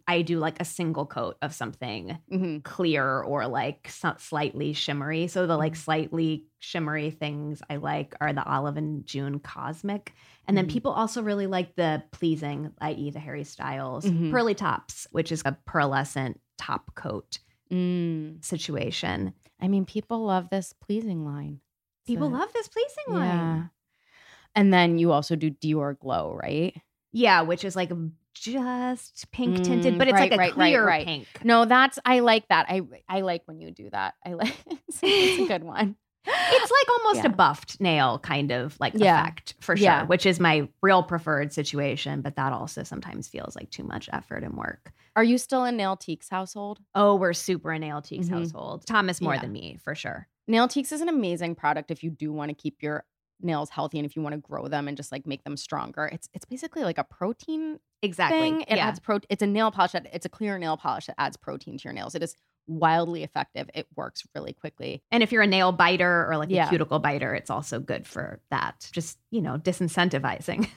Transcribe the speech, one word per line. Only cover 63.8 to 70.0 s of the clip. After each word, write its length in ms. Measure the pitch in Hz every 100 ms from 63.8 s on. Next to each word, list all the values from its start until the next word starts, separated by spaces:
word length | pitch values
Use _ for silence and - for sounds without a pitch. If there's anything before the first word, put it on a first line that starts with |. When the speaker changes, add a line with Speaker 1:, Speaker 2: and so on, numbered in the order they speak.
| - -
Speaker 2:
works 280 | 123 - - 147
really 180 | 143
quickly. 480 | - 151 - 127 139 -
Speaker 1:
And 120 | 233
if 80 | 214
you're 100 | 226
a 60 | 202
nail 240 | 190 185
biter 560 | 175 175 180 180 170 156
or, 60 | 156
like, 120 | 156
a 40 |
Speaker 2:
Yeah. 160 | 185 151
Speaker 1:
cuticle 300 | 165 147 151
biter, 340 | 147 143 127
it's 160 | 117 -
also 300 | 143 147 113
good 260 | - - -
for 340 | - - - -
that. 360 | 139 62 - -
Just, 260 | 170 160 - _
you 100 | 226
know, 160 | 151 135
disincentivizing. 1120 | 180 175 170 -